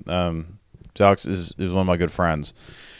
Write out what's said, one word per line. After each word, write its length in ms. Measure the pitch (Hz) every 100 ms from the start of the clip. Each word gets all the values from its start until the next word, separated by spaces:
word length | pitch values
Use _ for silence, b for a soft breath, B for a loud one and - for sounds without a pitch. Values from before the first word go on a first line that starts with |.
| -
um, 520 | 90 87 82 82 98 _ - - -
so 100 | 101
Alex 200 | 98 -
is, 280 | 95 82 -
is 140 | 92
one 100 | 92
of 60 | 92
my 100 | 87
good 140 | 85
friends. 420 | - 87 78 71 - B B B B